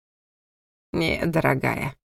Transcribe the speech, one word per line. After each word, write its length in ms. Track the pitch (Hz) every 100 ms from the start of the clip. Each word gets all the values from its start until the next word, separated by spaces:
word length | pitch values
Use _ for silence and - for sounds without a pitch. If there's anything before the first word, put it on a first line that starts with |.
| _ _ _ _ _ _ _ _ _
«Нет, 380 | - 165 - 170
дорогая, 680 | 165 139 131 127 - 147 - _